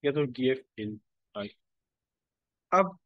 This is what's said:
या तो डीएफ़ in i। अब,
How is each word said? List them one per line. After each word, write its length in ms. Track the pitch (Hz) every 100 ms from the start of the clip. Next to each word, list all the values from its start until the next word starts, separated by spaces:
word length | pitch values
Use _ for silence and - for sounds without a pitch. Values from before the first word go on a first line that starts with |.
या 80 | 143
तो 100 | 143
डीएफ़ 580 | 143 123 127 131 - -
in 180 | 107 107 _ _ _
i। 140 | 104 101 - _ _ _ _ _ _ _ _ _ _ _
अब, 260 | 180 185 -